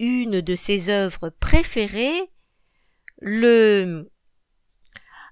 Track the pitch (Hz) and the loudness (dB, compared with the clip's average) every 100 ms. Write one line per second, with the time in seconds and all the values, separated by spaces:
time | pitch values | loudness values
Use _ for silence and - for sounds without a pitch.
0 | 233 254 233 196 165 180 - 202 175 202 | -4 -2 -2 -4 -4 -6 -2 -4 0 -2
1 | 190 - 165 - - 311 339 240 208 196 | -2 -6 -12 -6 4 4 4 -4 -6 -4
2 | 254 339 370 _ _ _ _ _ _ _ | -4 -4 -8 _ _ _ _ _ _ _
3 | - _ 196 220 240 233 220 202 185 165 | -20 _ -8 0 4 6 4 2 0 -8
4 | - _ _ _ _ _ _ _ _ - | -12 _ _ _ _ _ _ _ _ -20
5 | _ - - | _ -20 -20